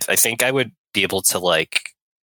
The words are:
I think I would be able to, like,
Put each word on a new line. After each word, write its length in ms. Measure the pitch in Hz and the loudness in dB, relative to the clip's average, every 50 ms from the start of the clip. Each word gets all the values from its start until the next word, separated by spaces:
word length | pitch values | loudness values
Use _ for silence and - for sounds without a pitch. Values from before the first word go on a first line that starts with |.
| - - | 0 0
I 80 | 95 | 2
think 260 | - - 113 113 - | 2 2 2 0 0
I 80 | 123 127 | 0 0
would 220 | 131 135 123 - - _ _ _ | 0 0 -2 -4 -6 _ _ _
be 100 | - 104 | -2 -2
able 200 | 95 90 98 95 | -2 0 -2 -2
to, 160 | - - - 95 | 0 0 0 0
like, 500 | 90 90 82 80 80 - - - - - - _ _ _ _ _ _ | 0 2 2 2 0 -2 -4 -6 -6 -8 -12 _ _ _ _ _ _